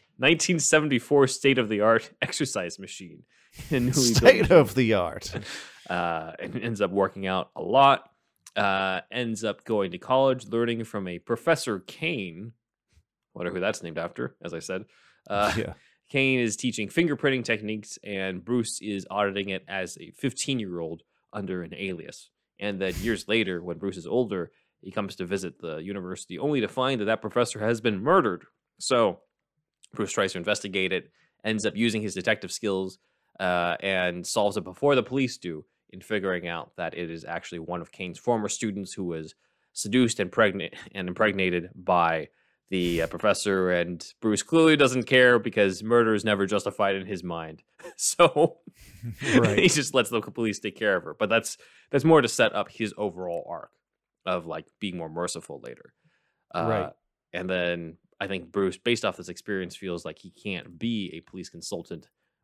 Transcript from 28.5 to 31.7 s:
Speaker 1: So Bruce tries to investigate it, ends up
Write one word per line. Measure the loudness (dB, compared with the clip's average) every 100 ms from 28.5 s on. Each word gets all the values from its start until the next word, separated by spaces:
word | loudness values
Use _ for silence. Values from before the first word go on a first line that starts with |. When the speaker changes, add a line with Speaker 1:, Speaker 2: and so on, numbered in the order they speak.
| _ _ _
Speaker 1:
So | 0 4 4 0 _ _ _ _ _ _ _
Bruce | -6 -4
tries | 0 0
to | -2
investigate | -2 -2 -2 -2 0
it, | -2 -4 _ _ _
ends | -4 -2
up | -2